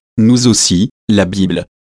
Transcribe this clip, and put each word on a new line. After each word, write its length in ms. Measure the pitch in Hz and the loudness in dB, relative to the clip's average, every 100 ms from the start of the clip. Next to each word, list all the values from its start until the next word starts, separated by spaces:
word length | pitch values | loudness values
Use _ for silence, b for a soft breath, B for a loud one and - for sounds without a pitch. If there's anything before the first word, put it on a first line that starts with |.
| _ - | _ 0
nous 300 | 110 123 123 | 2 2 2
aussi, 420 | 104 - 90 110 - - | 0 0 -2 -2 -6 -2
la 180 | 104 90 | 0 0
Bible. 400 | 98 95 87 - _ | -2 -4 -4 -10 _